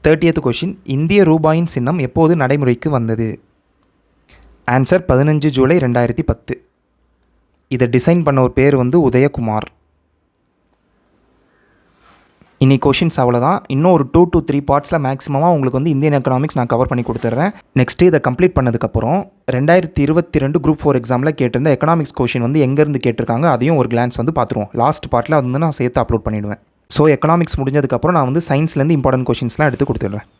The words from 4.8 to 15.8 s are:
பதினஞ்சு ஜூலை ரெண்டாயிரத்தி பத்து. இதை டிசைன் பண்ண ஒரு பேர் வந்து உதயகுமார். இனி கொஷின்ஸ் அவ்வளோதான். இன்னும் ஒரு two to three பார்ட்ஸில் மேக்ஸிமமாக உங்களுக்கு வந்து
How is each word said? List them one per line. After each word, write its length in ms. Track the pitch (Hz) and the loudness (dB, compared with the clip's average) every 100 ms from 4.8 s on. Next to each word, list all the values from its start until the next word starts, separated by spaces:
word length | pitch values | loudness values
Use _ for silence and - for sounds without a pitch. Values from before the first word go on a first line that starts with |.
| 131 185 - | 2 0 2
பதினஞ்சு 380 | 131 147 151 147 131 | 2 2 2 0 2
ஜூலை 200 | 131 175 | 2 2
ரெண்டாயிரத்தி 440 | 131 123 120 117 | 2 0 0 -2
பத்து. 440 | - 117 - 127 _ _ _ _ _ _ _ _ _ _ _ | -4 -6 -8 -12 _ _ _ _ _ _ _ _ _ _ _
இதை 200 | 127 123 | -2 2
டிசைன் 360 | 123 170 175 | 2 2 2
பண்ண 180 | 151 135 | 2 2
ஒரு 100 | 127 | 0
பேர் 240 | 127 135 139 | 2 2 2
வந்து 340 | 123 170 139 | 2 2 2
உதயகுமார். 580 | 127 139 139 113 107 - _ _ _ _ _ _ _ _ _ _ _ _ _ _ _ _ _ _ _ _ _ _ _ _ _ _ _ _ _ | 2 0 -2 -4 -4 -6 _ _ _ _ _ _ _ _ _ _ _ _ _ _ _ _ _ _ _ _ _ _ _ _ _ _ _ _ _
இனி 200 | 135 135 143 | 2 4 2
கொஷின்ஸ் 340 | 131 170 147 | 2 0 0
அவ்வளோதான். 380 | 123 120 131 196 - | 0 2 0 -2 -4
இன்னும் 240 | 135 175 | 0 2
ஒரு 180 | 170 127 | 2 2
two 100 | 160 175 | 2 4
to 100 | 175 - | 2 0
three 140 | 143 139 | -4 0
பார்ட்ஸில் 320 | 143 - 165 135 | -2 0 -2 -2
மேக்ஸிமமாக 480 | 131 - 139 165 165 | -4 -4 0 2 2
உங்களுக்கு 240 | 127 | 0
வந்து 100 | 131 | -2